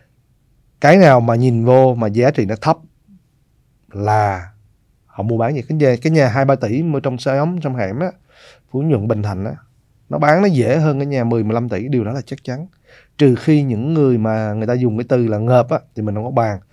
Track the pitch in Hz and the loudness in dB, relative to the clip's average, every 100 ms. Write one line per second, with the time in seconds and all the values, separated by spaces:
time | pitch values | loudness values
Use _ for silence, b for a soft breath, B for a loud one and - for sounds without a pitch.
0 | b _ _ _ _ _ _ _ 147 185 | b _ _ _ _ _ _ _ 4 8
1 | 165 127 117 117 123 117 117 127 131 117 | 8 6 4 2 2 2 4 6 4 2
2 | 107 107 127 143 98 110 151 - - _ | -2 0 0 0 -2 -2 -2 -4 -6 _
3 | _ _ _ _ _ _ _ _ _ 101 | _ _ _ _ _ _ _ _ _ -6
4 | 104 107 104 95 90 - _ _ _ _ | 0 2 0 -2 -10 -20 _ _ _ _
5 | _ - 104 113 117 143 - 156 139 120 | _ -8 -4 -2 -2 -4 -6 0 0 0
6 | 156 160 131 117 135 135 107 127 170 139 | 0 2 2 0 0 0 -2 -2 -2 -4
7 | 135 127 135 135 156 180 147 127 95 117 | -4 -6 -4 -2 -2 -4 -6 -4 -4 -4
8 | 185 - b b b b _ 131 160 123 | -6 -8 b b b b _ -4 0 0
9 | 107 107 101 95 107 147 _ _ _ _ | 0 -4 -4 -6 -8 -12 _ _ _ _
10 | - 147 147 165 202 143 110 151 156 135 | -10 -2 2 2 2 0 0 0 0 -2
11 | 143 135 117 117 107 113 120 98 127 131 | -2 -2 -2 -2 -2 -4 -4 -6 -4 -2
12 | 107 131 - 139 - 127 180 b b b | -2 -6 -10 -12 -10 -12 -12 b b b
13 | b - 143 120 - 151 139 110 139 160 | b 0 2 2 2 0 0 -2 -2 0
14 | 135 120 110 110 107 107 110 123 123 107 | 2 2 0 -2 -4 -4 -2 -2 -2 -2
15 | 120 131 113 107 113 123 123 127 - - | -2 -2 0 -2 2 2 2 -4 -6 -8
16 | 107 104 120 131 110 98 - | -6 -6 -4 -2 -2 -4 -12